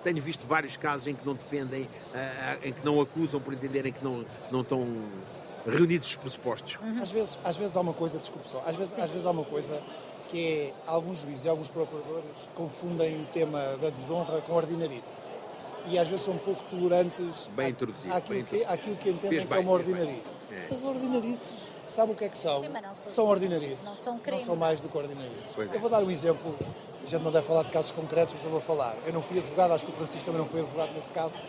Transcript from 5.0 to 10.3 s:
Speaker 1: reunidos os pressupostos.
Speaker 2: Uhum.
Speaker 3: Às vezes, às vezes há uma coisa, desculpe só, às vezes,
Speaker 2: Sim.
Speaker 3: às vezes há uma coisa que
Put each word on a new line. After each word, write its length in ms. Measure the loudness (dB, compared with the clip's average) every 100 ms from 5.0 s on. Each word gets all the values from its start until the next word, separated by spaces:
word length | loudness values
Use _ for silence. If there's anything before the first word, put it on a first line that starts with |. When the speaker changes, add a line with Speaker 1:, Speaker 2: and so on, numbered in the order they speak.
| -6 -8 -12 -14 -14 -8 0
Speaker 1:
reunidos 440 | 6 6 6 2
os 60 | -2
pressupostos. 640 | -6 -4 -2 -2 -6 -6
Speaker 2:
Uhum. 220 | -4 -2
Speaker 3:
Às 80 | 0
vezes, 280 | 0 -2 -2
às 140 | -4 -2
vezes 200 | 0 2
há 40 |
uma 120 | 2
coisa, 260 | 0 -2 -2
desculpe 280 | -8 -12 -8
só, 140 | -4 -4
às 100 | -2
vezes, 180 | -4
Speaker 2:
Sim. 60 | -2
Speaker 3:
às 80 | -2
vezes 160 | 0 2
há 40 |
uma 140 | 0
coisa 380 | 0 -2 -2 -6 -8 -12 -14 -14
que 180 | -6